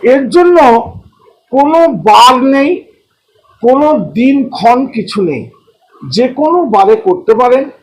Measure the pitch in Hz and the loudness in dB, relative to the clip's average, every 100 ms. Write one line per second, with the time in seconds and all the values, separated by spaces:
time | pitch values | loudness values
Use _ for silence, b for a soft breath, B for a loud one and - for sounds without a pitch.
0 | 196 269 254 330 349 349 285 233 - - | 2 0 2 2 4 4 4 2 -2 -16
1 | _ _ _ _ _ 254 294 320 330 214 | _ _ _ _ _ -2 0 2 0 0
2 | 180 220 233 254 269 269 285 370 - _ | 2 4 4 2 0 0 -2 -4 -8 _
3 | _ _ _ _ _ _ 233 262 302 277 | _ _ _ _ _ _ 0 2 2 -2
4 | 160 165 254 277 233 - 220 247 269 220 | -4 -2 0 0 -4 -2 0 0 -2 -8
5 | 190 214 180 135 113 _ _ _ _ _ | -8 -6 -6 -6 -12 _ _ _ _ _
6 | 135 151 247 254 302 349 311 196 196 220 | -10 -4 -4 -2 -2 -2 -2 0 2 0
7 | 185 180 - 220 247 254 277 - | 0 -4 -2 0 2 0 -4 -12